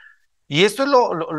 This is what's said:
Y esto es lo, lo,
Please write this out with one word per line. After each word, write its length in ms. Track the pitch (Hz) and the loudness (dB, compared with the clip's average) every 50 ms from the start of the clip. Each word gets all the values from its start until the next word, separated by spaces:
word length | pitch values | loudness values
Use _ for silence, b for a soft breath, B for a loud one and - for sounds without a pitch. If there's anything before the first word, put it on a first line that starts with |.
| b b b b b b _ _ _ - | b b b b b b _ _ _ -4
Y 160 | 143 151 190 | 0 2 2
esto 200 | 214 214 247 269 | 2 2 -2 -2
es 40 | 277 | 2
lo, 240 | 277 247 240 - 190 | 2 2 2 0 -2
lo, 140 | 165 156 160 160 | -6 -6 -6 -8